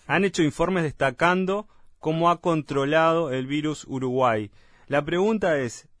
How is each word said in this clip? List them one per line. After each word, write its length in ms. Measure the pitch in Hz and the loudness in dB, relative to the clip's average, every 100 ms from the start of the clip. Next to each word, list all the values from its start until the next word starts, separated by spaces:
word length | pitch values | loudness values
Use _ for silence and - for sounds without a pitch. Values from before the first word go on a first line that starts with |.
| - | -4
han 180 | 156 | 0
hecho 180 | 196 180 | 0 2
informes 400 | 151 - 170 185 | 0 0 -2 0
destacando 840 | 156 - 135 120 170 185 185 202 214 - - _ | -2 -2 -2 2 2 2 0 -4 -6 -18 -20 _
cómo 320 | 156 160 170 | -4 0 2
ha 100 | 170 | 2
controlado 920 | 175 160 139 139 139 156 160 165 156 | 0 0 0 -2 2 2 4 2 0
el 140 | 131 131 | -4 -4
virus 400 | 151 151 143 - | -4 -4 -6 -8
Uruguay. 640 | 131 127 127 127 110 104 - - - - | -6 -2 2 2 2 -4 -12 -20 -20 -4
La 160 | 143 | -4
pregunta 540 | 147 175 208 220 196 147 | -2 0 0 0 0 0
es, 280 | 123 - - _ | -2 -8 -20 _